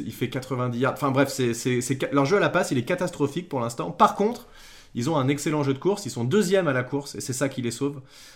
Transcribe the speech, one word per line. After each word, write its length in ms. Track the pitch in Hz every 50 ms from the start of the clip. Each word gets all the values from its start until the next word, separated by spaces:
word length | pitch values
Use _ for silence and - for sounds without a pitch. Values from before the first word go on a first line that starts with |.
| 101
il 80 | 104
fait 160 | 107 - 127 123
quatre-vingt-dix 520 | - 131 123 - 139 123 123 123 120 117
yards. 120 | 131 131
Enfin 180 | 131 - 147 139
bref, 180 | 127 135 143 139
c'est, 240 | - - 127 120 113
c'est, 260 | 113 - 131 127 120
c'est 180 | 120 - 139 131
ca-, 100 | - -
leur 120 | 139 143 139
jeu 100 | 135 196
à 40 | 202
la 100 | 175 151
passe, 220 | - 175 196 -
il 60 | 160 127
est 60 | 120
catastrophique 640 | - 180 175 185 175 - - 147 139 - 175 175 -
pour 120 | - 127
l'instant. 300 | 117 117 - - 156 160
Par 240 | 156 - 220 208 214
contre, 340 | - 202 220 240 - - - - - - - - - - - -
ils 140 | 120 120 147
ont 80 | 165
un 120 | 147 127 131
excellent 340 | 147 143 - 170 151 151
jeu 100 | 143 139
de 60 | 135 131
course, 260 | - 175 202 208 -
ils 60 | 131
sont 140 | - 123 117
deuxième 440 | 120 160 214 208 175 196 190 180 151
à 40 |
la 100 | 135 127
course, 320 | 123 127 143 143 143 - -
et 60 | -
c'est 120 | - -
ça 160 | 120 - 143 135
qui 140 | 135 143
les 80 | 120 117
sauve, 300 | 113 - 139 143 147 143 - - - - - - -